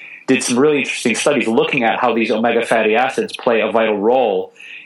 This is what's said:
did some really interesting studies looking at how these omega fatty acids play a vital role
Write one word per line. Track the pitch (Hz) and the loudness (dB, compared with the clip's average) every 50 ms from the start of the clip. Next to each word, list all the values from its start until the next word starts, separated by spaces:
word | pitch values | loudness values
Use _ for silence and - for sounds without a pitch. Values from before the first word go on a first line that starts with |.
| - - - - - | -20 -20 -20 -8 -2
did | - 131 123 - | 0 0 0 0
some | - 123 | -2 0
really | 123 139 156 151 | 2 2 4 2
interesting | 135 - - - - - - - | 2 -2 -4 -6 -4 -2 -2 -2
studies | - - 151 147 131 101 | 0 0 0 0 0 0
looking | 113 113 135 160 - - 135 117 | 0 0 0 0 0 0 0 0
at | 110 - - | 0 0 0
how | 123 120 113 | 0 0 0
these | 117 113 113 | 0 0 0
omega | 113 107 117 120 113 117 120 | 0 0 0 0 0 0 0
fatty | - 123 113 110 107 107 | 0 0 2 2 2 2
acids | 117 131 131 - 117 104 - - | 2 0 0 -2 -4 -4 -6 -6
play | - - 127 123 110 | -4 -2 0 0 2
a | 104 110 | 0 0
vital | 104 117 113 110 107 | 0 0 0 0 0
role | 98 101 113 127 131 123 107 95 92 92 - - - - - - - - | 0 2 2 2 2 2 2 0 -2 -4 -6 -12 -20 -20 -20 -18 -10 -4